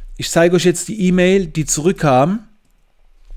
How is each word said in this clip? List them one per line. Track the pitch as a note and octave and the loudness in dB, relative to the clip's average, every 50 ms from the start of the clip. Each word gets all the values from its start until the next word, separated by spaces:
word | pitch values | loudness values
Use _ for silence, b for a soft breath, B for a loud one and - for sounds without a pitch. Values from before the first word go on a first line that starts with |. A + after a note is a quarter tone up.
| b b b - | b b b -12
Ich | - - | -10 -4
zeige | - E3+ E3+ F3 F3+ | 0 2 2 4 4
euch | F3 D3+ | 2 2
jetzt | F3+ E3+ E3+ - - | 2 0 0 -4 -10
die | G#3+ A3 F#3 F3+ | -6 -2 0 0
E-Mail, | F3+ F#3 F3+ F#3 F#3+ G3 G3 E3 | 2 2 2 2 2 2 0 -2
die | - D#3+ D3+ | -4 -6 -4
zurückkam. | - - - D3 F3+ G3 - - D3+ B2+ B2+ C#3 E3+ G3 A#3+ - - _ _ _ _ _ _ _ _ _ _ _ _ _ _ _ - - | -4 -4 -2 0 0 0 0 2 2 4 4 2 2 0 -4 -8 -12 _ _ _ _ _ _ _ _ _ _ _ _ _ _ _ -18 -14